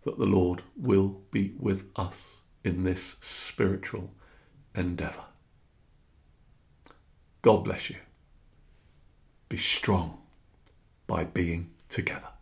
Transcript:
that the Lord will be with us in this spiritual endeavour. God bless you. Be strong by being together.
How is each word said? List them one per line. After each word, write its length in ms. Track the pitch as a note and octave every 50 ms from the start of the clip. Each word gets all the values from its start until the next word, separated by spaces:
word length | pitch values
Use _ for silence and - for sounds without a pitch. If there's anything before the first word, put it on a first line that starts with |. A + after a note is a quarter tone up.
| _
that 140 | - -
the 80 | - A2
Lord 380 | G2 G2 G2 F2+ F2+ F2+ F2 - - -
will 460 | B3+ C#3 B2 G2 G2 G2 G2+ G2 - - -
be 240 | - G#2+ G2 F#2+ - -
with 320 | - G#2 G2 G2 - - -
us 460 | - F#2+ F#2 - - - - - - _ _ - - _
in 200 | - E2+ F2+ F#2+
this 340 | F#2 F2+ - - - - -
spiritual 880 | - - - - - - - - G#2+ F#2 G2 F#2+ - - - - F#2 G2 - - - - - - - - - - - - -
endeavour. 520 | - F2+ F2+ F2 E2 D#2+ D#2 - - - - - - _ _ _ - - _ _ _ _ _ _ _ _ _ _ - _ - - _ - - - _ _ _ - _ _ - - - _ _ - _ - _ _ _ -
God 200 | A#2 G#2+ G2+ G2
bless 280 | - G#2 - - -
you. 60 | - - - - - _ _ _ - - _ - - - - - - - _ - - - - - - _ _ _ _ _ _
Be 100 | _ -
strong 600 | F#2+ - - - - - - G2+ F2+ E2 D#2+ D#2 - - - - - _ - _ - - - - - _ _ _ _ _
by 180 | - - E2+ E2
being 460 | E2 - - F2+ E2+ E2 E2+ F2+ - - _ -
together. 420 | - - - - - - - - - - -